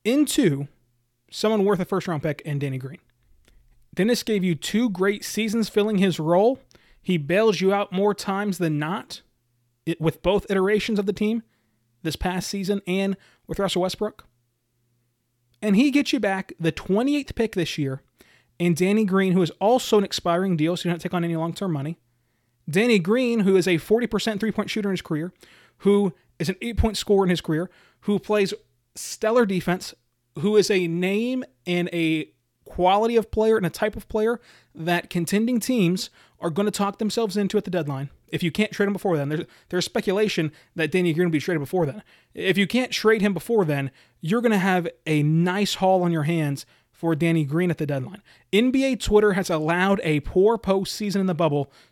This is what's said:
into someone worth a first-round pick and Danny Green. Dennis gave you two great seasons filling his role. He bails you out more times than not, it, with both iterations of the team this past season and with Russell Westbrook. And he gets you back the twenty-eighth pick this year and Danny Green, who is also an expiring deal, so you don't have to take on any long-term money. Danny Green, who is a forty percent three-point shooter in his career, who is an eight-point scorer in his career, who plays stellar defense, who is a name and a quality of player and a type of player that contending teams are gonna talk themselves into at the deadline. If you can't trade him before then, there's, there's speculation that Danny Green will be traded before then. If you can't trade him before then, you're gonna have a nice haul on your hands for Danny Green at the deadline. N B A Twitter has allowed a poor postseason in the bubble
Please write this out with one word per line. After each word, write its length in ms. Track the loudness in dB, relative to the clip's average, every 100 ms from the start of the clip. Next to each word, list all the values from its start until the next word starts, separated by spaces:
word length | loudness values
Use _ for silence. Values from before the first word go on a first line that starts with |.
into 640 | 0 0 2 2 2 0 -4 _ _ _ _ _ _
someone 340 | -4 0 2
worth 160 | 2 0
a 40 | -2
first-round 360 | -4 -4 -4
pick 200 | -4 -6
and 160 | -6 -6
Danny 180 | -4 -6
Green. 220 | -10 -16 _ _ _ _ _ _ _ _ _
Dennis 300 | 0 2 2
gave 180 | 0 0
you 140 | 0 -2
two 340 | -2 0 0
great 340 | 0 0 0
seasons 440 | -4 -4 -2 -2 0
filling 300 | 0 0 2
his 200 | 2 2
role. 400 | 2 4 4 0 _ -20 _ _
He 160 | -2 -2
bails 440 | 0 2 2 2
you 120 | 2
out 200 | 0 -2
more 200 | 0 0
times 460 | 0 -4 -4 -4 -2
than 200 | -2 -2
not, 440 | -2 -6 -8 -18 _ _ _ _ _ _ -8
it, 140 | -2
with 220 | -2 0
both 280 | 0 0 0
iterations 480 | 0 2 0 0 -2
of 60 |
the 80 | -2
team 300 | -2 -2 -2 -6 _ _ _ _ _
this 140 | -8 -4
past 320 | -4 -4 -6
season 320 | -4 -2 -2 -2
and 320 | -2 -2 -4 _ _ -10
with 120 | -4
Russell 240 | -2 -2
Westbrook. 440 | -2 -4 -8 -8 _ _ _ _ _ _ _ _ _ _ _ _ _ _
And 160 | 0 4
he 140 | 4
gets 200 | 2 0
you 100 | 0
back 340 | 0 -2 -6 -4
the 140 | -4
twenty-eighth 640 | -4 -2 0 0 -2 -4
pick 200 | -4 -4
this 220 | -2 -4 -4
year 240 | -4 -6 -12 _ _ _ _ -2
and 160 | 0
Danny 300 | 2 2 2
Green, 300 | 2 2 2
who 80 | 2
is 80 | 0 0
also 380 | 2 2 2 2
an 60 |
expiring 520 | 2 -2 -2 0 0 0
deal, 180 | 0
so 60 | -2
you 40 |
don't 100 | -4
have 80 | -4
to 60 | -4
take 60 |
on 100 | -4
any 120 | -2 -2
long-term 340 | -4 -4 -4
money. 280 | -4 -6 -10 _ _ _ _ _ _ -4
Danny 300 | 0 2 2
Green, 420 | 2 0 2 2
who 160 | 4 4
is 120 | 4
a 80 | 0
forty 300 | 2 0 2
percent 340 | -2 -2 -2
three-point 300 | -2 -2 -4
shooter 180 | -4 -2
in 60 |
his 80 | -4
career, 320 | -4 -6 -6 -12 -20 -20 _ _
who 360 | 2 2 2 -4 _ -8
is 100 | -6
an 80 | -6
eight-point 340 | -4 0 0 0
scorer 280 | 0 2
in 60 | 2
his 120 | 0
career, 280 | -2 -2 -4 _ _ _
who 180 | -4 -4
plays 360 | 0 0 0 -4 _ _ _
stellar 500 | -16 -14 -4 0 2
defense, 480 | 2 0 -2 -4 -6 -18 _ _ _ -4
who 180 | 2 4
is 140 | 4
a 160 | 2 0
name 580 | 0 0 0 -2 -4 -6 _ -4
and 240 | -2 -2
a 380 | -2 0 -2 -4 _ _ _
quality 520 | -12 0 2 4 2 0
of 140 | 0
player 280 | 0 2 2
and 80 | 0
a 40 |
type 260 | -2 -4 -4
of 120 | -6
player 320 | -2 0 -2 -8 -20 _
that 360 | -8 -2 -2 -2
contending 500 | -4 0 0 0 0
teams 480 | 0 2 2 0 -4 -14 _ _
are 80 | -4
gonna 220 | -2 -2
talk 280 | 0 -4 -2
themselves 380 | -4 -2 -2 0
into 220 | 0 -2
at 60 |
the 60 | -2
deadline. 380 | -4 -4 -6 -8 -14 _
If 140 | -4
you 80 | -2
can't 220 | 0 -2
trade 140 | 0 -2
him 60 |
before 240 | 0 -2 -2
then, 120 | -2
there's, 160 | -4 -8 _ _
there's 160 | -4
speculation 640 | -2 -2 -2 0 0 0 -4 -6 _
that 160 | -4 -2
Danny 220 | 2 2
Green 160 | 2 0
will 40 |
be 80 | 0
traded 200 | 0 -2
before 260 | -2 -2 -2
then. 160 | -4 -14 _ _
If 240 | -4 0 2
you 80 | 2
can't 240 | 0 -2
trade 300 | 0 2 4
him 120 | 2
before 320 | 0 0 2
then, 260 | 2 0 -4 -8 _ _
you're 200 | -2 0
gonna 180 | 2 2
have 300 | 2 0 -2 -6 -2
a 160 | 0
nice 520 | 2 2 2 0 -2
haul 280 | 0 2 2
on 100 | 2
your 120 | 0
hands 420 | 0 0 -2 -4 -10 _ _
for 240 | _ -2
Danny 300 | 0 2 2
Green 260 | 0 0 -2
at 80 | -2
the 80 | -4
deadline. 360 | -4 -8 -14 _ _ _
N 180 | 2 4
B 140 | 2
A 120 | 2 0
Twitter 380 | 2 4 4
has 160 | 2 0
allowed 500 | 0 0 2 2 2
a 180 | 2 -2
poor 360 | 0 4 4 2
postseason 600 | 0 0 -2 -4 -4 0
in 100 | 0
the 80 |
bubble 360 | 0 0 0 -4 _ _